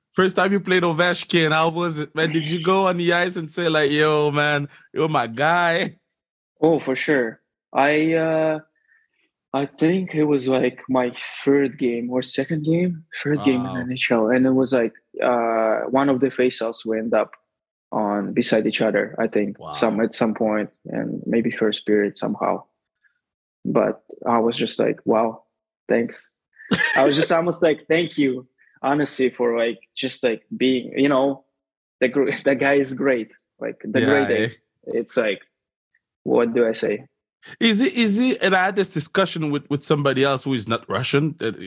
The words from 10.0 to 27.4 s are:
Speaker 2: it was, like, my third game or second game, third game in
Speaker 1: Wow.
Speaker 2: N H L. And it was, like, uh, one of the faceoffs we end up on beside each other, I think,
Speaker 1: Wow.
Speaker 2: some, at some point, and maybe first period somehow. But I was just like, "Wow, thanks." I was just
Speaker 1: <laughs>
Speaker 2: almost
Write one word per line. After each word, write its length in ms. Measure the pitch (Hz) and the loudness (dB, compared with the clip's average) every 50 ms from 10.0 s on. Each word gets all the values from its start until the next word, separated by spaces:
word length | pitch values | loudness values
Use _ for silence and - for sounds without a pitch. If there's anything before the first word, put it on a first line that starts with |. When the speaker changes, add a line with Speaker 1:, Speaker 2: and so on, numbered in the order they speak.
| 185 185 - | -2 -2 0
Speaker 2:
it 100 | 156 151 | 0 2
was, 240 | 147 147 135 127 131 | 2 2 2 2 2
like, 320 | 131 127 123 127 127 - - - | 0 2 2 0 -2 -4 -6 -2
my 220 | 131 127 123 123 123 | 0 0 0 0 -4
third 640 | - - - - - - 143 139 143 139 131 - - | -8 -14 -14 -14 -4 0 2 2 4 2 0 -2 -2
game 300 | 135 120 117 120 120 123 | -2 -2 -2 -2 -4 -2
or 120 | 127 127 | -4 -4
second 420 | 123 - - - 135 - 165 156 151 | -4 -2 -4 -4 -4 -2 -4 -2 0
game, 400 | 160 160 170 180 180 170 160 - _ - - | 0 0 2 0 -2 -2 -6 -12 _ -14 -8
third 200 | - 143 151 147 104 | -2 -2 -2 2 2
game 160 | 135 131 123 123 | 2 2 2 -2
in 60 | 95 92 | -4 -6
Speaker 1:
Wow. 60 | - | -6
Speaker 2:
N 120 | 123 123 | -6 -6
H 180 | 127 127 - - | -6 -4 -2 0
L. 180 | 123 117 110 110 | 2 2 2 2
And 180 | 123 127 131 | 2 4 4
it 60 | 131 | 4
was, 200 | 131 131 131 123 | 2 2 2 2
like, 220 | 135 123 117 110 - - _ _ - - | 0 0 0 -2 -4 -10 _ _ -8 -2
uh, 580 | - 127 123 120 117 113 113 113 113 110 110 110 - - | 0 0 0 0 0 0 0 2 2 2 0 0 -2 0
one 180 | 123 135 139 143 | 0 2 2 2
of 120 | 135 123 | 2 2
the 80 | 135 131 | 0 0
faceoffs 580 | - - 127 127 - - 110 113 117 - - | 2 0 0 0 0 -2 -4 -6 -6 -6 -6
we 120 | 113 110 110 | -4 -4 -4
end 140 | 110 117 113 | -2 0 0
up 180 | 107 107 - - _ _ _ _ _ _ _ _ _ _ _ | 0 0 -2 -6 _ _ _ _ _ _ _ _ _ _ _
on 400 | - - 107 101 104 104 101 98 | -4 -2 -2 0 -2 -2 -4 -2
beside 340 | 104 117 120 - 120 113 107 | -2 -2 0 2 0 2 2
each 140 | 113 - - | 0 0 0
other, 340 | 113 110 107 101 104 104 - - | 0 0 2 0 -2 -2 -4 -4
I 80 | 113 | -4
think, 320 | 113 - 107 104 101 101 - | -2 0 -2 -2 -2 -6 -10
Speaker 1:
Wow. 140 | - 80 76 | -12 -10 -4
Speaker 2:
some, 260 | - 120 113 104 104 | -2 0 0 0 0
at 140 | 113 110 - | -2 -2 0
some 180 | - 120 110 104 | -2 -2 -2 0
point, 360 | - 113 107 107 107 101 - _ _ _ | -2 -2 -2 -2 -2 -4 -6 _ _ _
and 360 | - - 113 110 - - - - | -10 -8 -6 -6 -6 -8 -8 -6
maybe 240 | - 107 117 113 120 | -2 -2 0 0 -2
first 340 | - - 117 107 101 - - | -2 0 -2 -2 -2 -4 -2
period 300 | - 104 104 104 101 - | 0 2 2 2 0 -4
somehow. 480 | - 107 107 107 - 95 95 95 98 - _ _ _ _ _ _ _ _ _ _ _ _ _ _ _ _ _ _ _ _ | -6 -6 -6 -4 -2 -2 -2 -2 -4 -6 _ _ _ _ _ _ _ _ _ _ _ _ _ _ _ _ _ _ _ _
But 380 | - - 120 107 104 107 - _ _ - - - | -2 0 0 0 0 -2 -6 _ _ -20 -8 -4
I 120 | - 120 117 | 0 0 2
was 180 | 113 117 120 | 2 0 -2
just 220 | - 120 110 - - | -2 -6 -6 -2 -2
like, 220 | 110 113 110 - _ | -2 -2 -2 -4 _
"Wow, 380 | 120 117 107 117 113 113 - _ _ _ _ _ _ _ _ _ - | 0 0 2 0 -2 -4 -10 _ _ _ _ _ _ _ _ _ -2
thanks." 360 | 123 117 117 - - - - _ _ _ _ _ _ _ - - - - - - - | -2 -2 -2 -4 -8 -16 -20 _ _ _ _ _ _ _ -4 -4 -2 0 0 0 2
I 80 | - 135 | 2 2
was 120 | 147 139 | 2 2
just 160 | 151 165 - | 2 0 2
Speaker 1:
<laughs> 60 | 175 | 0
Speaker 2:
almost 240 | 165 | 0